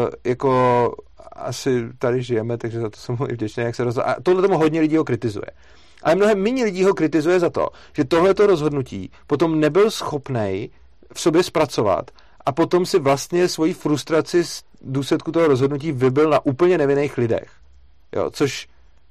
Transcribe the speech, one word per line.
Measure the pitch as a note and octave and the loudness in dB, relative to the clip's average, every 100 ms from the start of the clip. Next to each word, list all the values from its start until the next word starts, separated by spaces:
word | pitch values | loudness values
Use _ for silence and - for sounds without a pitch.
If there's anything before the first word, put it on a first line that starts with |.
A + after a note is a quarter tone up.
| A#2 - | 0 -4
jako | A#2+ B2 C#3 B2+ B2+ B2 A#2 - - - - | -4 -2 0 2 2 2 0 -2 -14 -20 -20
asi | - - B2+ C#3+ B2 A#2 B2 | -14 -10 -6 -4 -2 -4 -4
tady | B2 B2 | -2 -2
žijeme, | B2 A2 A2+ A#2 | -2 -4 -2 -6
takže | A#2 A2+ | -6 -6
za | A2+ | -8
to | - | -8
jsem | - A#2+ | -8 -6
mu | C#3 | -6
i | |
vděčný, | A#2 G#2+ - | -6 -6 -4
jak | A#2 | -4
se | A#2+ | -2
rozhodl. | A#2+ A#2+ - | -2 -2 -2
A | A2+ | -2
tohle | F3 F#3 | 0 2
tomu | G3 E3+ | 2 2
hodně | D#3 D#3+ | 2 2
lidí | D#3 D#3+ | 2 2
ho | |
kritizuje. | D3+ A2+ A#2+ G#2 - - - - - - | 0 -2 -4 -8 -10 -16 -20 -20 -20 -6
Ale | - | 0
mnohem | F3 G#3 G#3 | 2 2 2
méně | G3+ C4 | 0 0
lidí | A3 F3+ | -2 2
ho | F#3+ | 2
kritizuje | F#3+ D#3+ D#3+ D3+ F#3 | 2 0 0 2 2
za | E3+ | 2
to, | G#2+ D2+ - - - | 0 -4 -4 -10 -4
že | |
tohleto | C3+ E3 F#3+ F#3+ G3+ | 0 2 4 4 4
rozhodnutí | F3 D3+ C#3+ B2 G2 F#2 - - | 4 0 -2 -6 -10 -12 -16 -4
potom | C#3+ E3 D#3 | 0 0 2
nebyl | D3+ D#3+ G#3+ | 2 4 2
schopnej | - - C#3+ C3 B2 G#2 F#2+ A#2 - - - - | 2 -6 -8 -6 -4 -2 -4 -8 -14 -20 -20 -18
v | - | -4
sobě | F3 D#3 | 0 2
zpracovat | F3 D#3+ D3 - G#2+ E2+ - - - - - | 2 0 0 0 0 0 -2 -16 -20 -8 -4
a | |
potom | C3+ E3 F3+ F3+ | 0 2 2 2
si | F#3+ | 0
vlastně | C#3 C3+ - F3 F3+ | 2 0 0 0 0
svoji | - D#3+ | 0 -2
frustraci | F3 D3+ D3 - D#3+ D3+ F3 | -2 -2 -4 0 -2 0 0
z | E3+ - - - | 0 -6 -16 -18
důsledku | - C3+ C#3 D#3 - | -8 -6 -2 -2 -2
toho | D#3+ D#3+ | 0 2
rozhodnutí | C3 C#3 C#3+ D#3+ | 4 2 -2 -6
vybil | C3 C3 B2+ D#3 | 0 2 2 2
na | C#3+ D3 | 2 0
úplně | A#2+ F3 F3+ | 2 2 4
nevinných | C#3 C#3 C#3+ - | 2 2 0 -2
lidech. | A#2 G2+ - - - - - - - G#2 | -2 -2 -6 -18 -20 -20 -20 -20 -10 -4
Jo, | E2 | -4
což, | - C#3+ - - - - - - | -2 -4 -4 -12 -20 -20 -20 -20